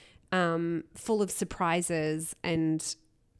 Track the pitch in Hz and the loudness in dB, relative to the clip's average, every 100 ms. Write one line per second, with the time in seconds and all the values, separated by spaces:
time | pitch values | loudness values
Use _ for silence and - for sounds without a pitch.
0 | - - _ 185 175 165 170 170 - - | -20 -20 _ 0 2 0 0 -4 -6 -8
1 | - 220 196 - 190 - 175 170 175 165 | -2 0 0 -2 -4 0 2 2 2 0
2 | 156 156 160 - 175 165 160 160 - - | 0 0 -4 -6 -2 2 2 0 -2 -8
3 | _ _ _ | _ _ _